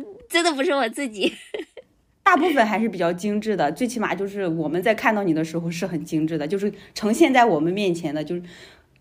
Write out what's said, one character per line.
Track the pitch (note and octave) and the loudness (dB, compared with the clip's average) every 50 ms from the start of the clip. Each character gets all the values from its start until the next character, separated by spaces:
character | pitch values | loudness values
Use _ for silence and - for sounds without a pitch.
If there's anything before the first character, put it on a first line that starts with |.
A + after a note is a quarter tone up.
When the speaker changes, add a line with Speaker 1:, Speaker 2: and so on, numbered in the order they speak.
| C4+ G#4+ - - - - | -12 -12 -16 -20 -16 -2
Speaker 1:
真 | - E4+ E4+ | 0 2 2
的 | F4 D4+ | 2 2
不 | C4 C4+ | 2 0
是 | - C#4+ | 0 2
我 | C#4 C4 - | 2 0 -2
自 | - - C#4+ B3 | -2 -4 -6 -6
己。 | G#3+ G3+ F#3 F4 - | -4 -2 -2 -2 -2
<laughs> | - - - - G#4+ E4 - _ - - _ _ _ _ _ _ _ _ | -4 -14 -12 -12 -12 -12 -12 _ -20 -20 _ _ _ _ _ _ _ _
Speaker 2:
大 | G4 F4+ | 4 4
部 | C#4 D4+ F#4 | 4 4 4
分 | D4+ C#4 A3 | 4 4 4
还 | G#3+ G#3 F#3+ | 4 2 0
是 | A3+ A#3 | 0 -2
比 | F3+ | 0
较 | F3+ F3 E3+ F3 | 0 0 0 0
精 | F3 - G#3 G#3 G#3 | 0 -2 -2 -2 -2
致 | G#3 A3 G#3 | -2 -2 0
的， | F3 D#3 C#3+ - | 2 0 0 0
最 | - B3+ | -2 -4
起 | A3+ B3 A3+ | -4 -2 -2
码 | G#3 B2+ D#3 | -2 -2 -2
就 | F#3 G3 G3+ | -2 -4 -6
是 | G3 G3+ G3 | -4 -4 -2
我 | F3 D#3+ E3+ D#3 D3+ | -2 -2 -2 -2 -2
们 | D3 F3+ | -2 0
在 | F#3 A#3 G#3+ | 0 0 0
看 | G#3+ - A#3+ A3 | 2 2 0 0
到 | G#3 G3+ | 2 0
你 | F3+ D#3 | 0 0
的 | D#3 D#3+ | 0 0
时 | D#3+ - E3+ | -2 -4 -6
候 | E3+ E3+ | -6 -4
是 | E3+ - G3+ | -4 -4 -6
很 | F#3 E3 D#3 D3+ | -4 -4 -6 -6
精 | - - D#3 D3+ | -4 -2 -2 -2
致 | D#3 E3 D#3 | 0 -2 -4
的， | C#3+ | -4
就 | D#3 F#3+ | -4 -4
是 | G3 G3 G#3 - - - - - | -2 -2 -4 -4 -6 -16 -16 -10
呈 | - - G#3 A3+ | -4 0 0 4
现 | - E4 C#4+ B3+ | 4 4 6 6
在 | B3+ A#3 | 6 6
我 | A3 F3 D3 | 6 6 2
们 | D3+ E3+ F#3 | 2 0 0
面 | G3+ G#3 F#3+ E3+ | 0 0 0 0
前 | E3+ F3 D#3 C#3+ | 0 -4 -4 -4
的， | D#3 D#3 | -4 -6
就 | D3+ F3 | -6 -6
是， | F3 F3 F3 - - - - - - _ _ _ _ | -8 -8 -12 -18 -20 -20 -20 -20 -20 _ _ _ _